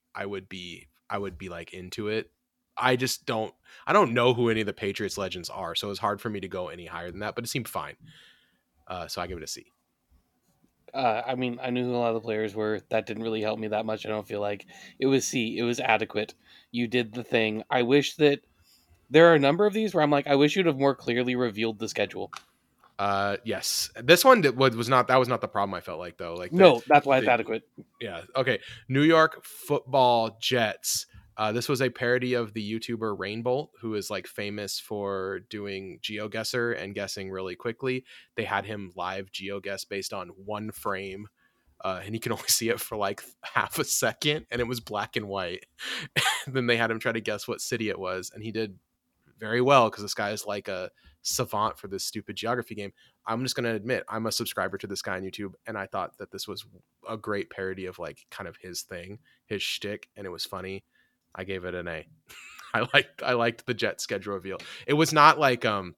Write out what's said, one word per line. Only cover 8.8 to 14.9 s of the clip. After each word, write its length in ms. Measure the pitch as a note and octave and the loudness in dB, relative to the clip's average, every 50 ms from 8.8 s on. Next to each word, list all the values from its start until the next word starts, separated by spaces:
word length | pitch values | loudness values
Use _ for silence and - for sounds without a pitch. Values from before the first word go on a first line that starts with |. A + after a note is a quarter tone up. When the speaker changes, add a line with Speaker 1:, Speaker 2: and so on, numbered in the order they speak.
| _ - | _ -12
Speaker 1:
Uh, 180 | F#2 F2 E2+ E2 | -10 -10 -8 -8
so 120 | - F#2 | -8 -8
I 40 | F2 F2 | -6 -8
give 100 | F2+ E2 | -8 -10
it 60 | D2+ | -10
a 20 | - | -12
C. 240 | - - - _ _ _ _ _ _ _ _ _ _ _ _ _ _ _ _ _ _ _ _ _ _ _ - - | -12 -14 -14 _ _ _ _ _ _ _ _ _ _ _ _ _ _ _ _ _ _ _ _ _ _ _ -18 -10
Speaker 2:
Uh, 300 | - C3+ B2+ A#2 A2 A#2 A#2 | -4 0 0 2 2 0 -2
I 100 | B2+ C3 | -4 -2
mean, 220 | B2+ B2+ B2 A#2+ C3 | -2 -2 -4 -4 -6
I 80 | C3 B2 | -4 -4
knew 140 | B2 B2 B2 | -2 -2 0
who 100 | B2 B2 | 0 0
a 40 | A#2+ | 0
lot 100 | A#2+ A#2 | 0 0
of 60 | A2+ | 0
the 60 | A2+ | -2
players 340 | A2 A2+ G#2+ G#2+ A2 G#2 G2+ | -2 -2 -2 -2 -2 -2 -2
were. 260 | A2 G#2+ G#2+ G#2+ F#2 - - | -2 -2 -2 -2 -4 -4 -2
That 160 | A2+ A2 G#2+ | -2 -2 -2
didn't 160 | - G#2 A2 | -2 -6 -6
really 200 | A2+ A2+ A2 A2 | -4 -4 -2 -2
help 160 | G#2 G#2+ G#2+ A2 | -2 -2 -2 -4
me 100 | A2 G#2 | -4 -2
that 180 | G#2+ G#2+ A2+ | -2 -2 -2
much, 180 | A2 A2 G#2+ - | -2 -4 -4 -4
I 40 | G#2+ | -4
don't 180 | G#2+ G#2+ G2+ | -4 -4 -4
feel 140 | - G#2+ G2+ | -6 -4 -4
like. 260 | G#2 G#2 G#2 G2+ - - - - - - | -2 -2 -4 -6 -10 -18 -20 -20 -20 -14